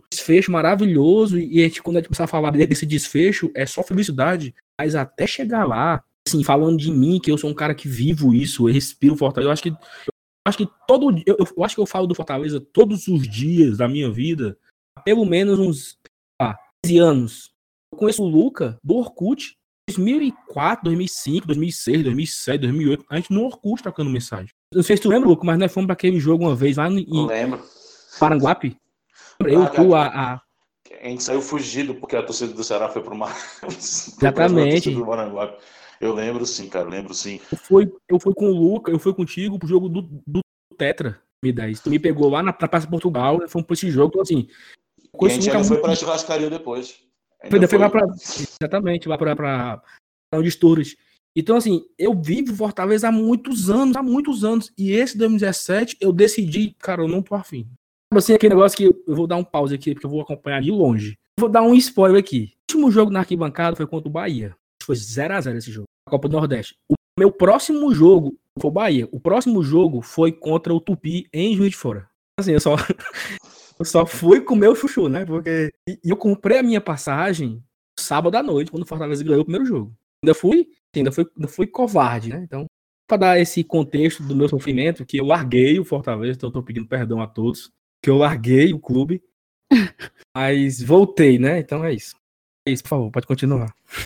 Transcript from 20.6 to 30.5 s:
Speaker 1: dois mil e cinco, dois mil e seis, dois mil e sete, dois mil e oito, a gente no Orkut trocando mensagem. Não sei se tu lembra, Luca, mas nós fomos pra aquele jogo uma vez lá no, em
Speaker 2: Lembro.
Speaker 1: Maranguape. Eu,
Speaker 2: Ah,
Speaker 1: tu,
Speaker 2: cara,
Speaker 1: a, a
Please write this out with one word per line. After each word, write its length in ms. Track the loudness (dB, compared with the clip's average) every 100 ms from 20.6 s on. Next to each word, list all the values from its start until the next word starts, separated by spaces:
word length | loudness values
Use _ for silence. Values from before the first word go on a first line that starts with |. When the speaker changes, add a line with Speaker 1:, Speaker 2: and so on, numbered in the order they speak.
| -2 -2
Speaker 1:
dois 120 | -2 -2
mil 100 | -4
e 20 |
cinco, 380 | -8 -4 -4 -2
dois 100 | -4
mil 100 | -4
e 40 |
seis, 320 | -6 -2 0
dois 100 | 0
mil 100 | -2
e 40 | -4
sete, 320 | -8 -6 -4
dois 120 | -2
mil 140 | 0 0
e 40 |
oito, 140 | -2 -4
a 60 | -8
gente 160 | -4
no 120 | -2
Orkut 380 | -2 -6 -6 -6
trocando 260 | -6 -6 -4
mensagem. 400 | -4 -6 -12 -14 _ _
Não 100 | -2
sei 160 | 2 2
se 40 |
tu 60 | 2
lembra, 180 | 2 4
Luca, 200 | 4 2
mas 120 | 0
nós 140 | 0
fomos 140 | -2 -4
pra 80 |
aquele 260 | 0 0 0
jogo 240 | 2 0
uma 100 | 2
vez 220 | 0 0 0
lá 140 | -2
no, 80 | -2
em 280 | -2 -2 -2
Speaker 2:
Lembro. 380 | -2 -4 -6 -12 _ -20 -20 _ 0
Speaker 1:
Maranguape. 560 | 2 2 0 0 -4 -10 _ _ _ _ -18 -6
Eu, 220 | 2 4
Speaker 2:
Ah, 60 | 4
Speaker 1:
tu, 200 | 4 4
Speaker 2:
cara, 200 | 6 2
Speaker 1:
a, 240 | -2 -6
a 80 | -8 _